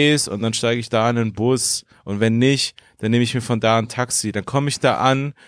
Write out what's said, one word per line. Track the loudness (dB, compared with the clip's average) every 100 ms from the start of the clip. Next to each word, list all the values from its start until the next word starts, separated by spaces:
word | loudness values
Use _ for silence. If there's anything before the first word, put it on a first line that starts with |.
| 4
Es | 2 -2
und | -4
dann | -4
steige | -2 -2 -2
ich | -2
da | 0 0
in | 0
einen | -2
Bus | 0 0 0 0 -4 -8 _ -8
und | 0
wenn | 2 4
nicht, | 4 2 -2 -8 _ -6
dann | 0
nehme | 2 0
ich | -2
mir |
von | -2 0
da | 2 2
ein | 0
Taxi. | -4 -4 -4 -4
Dann | -6 -4
komme | -2 -2
ich | 0
da | 0 2
an, | 2 0 -2 -10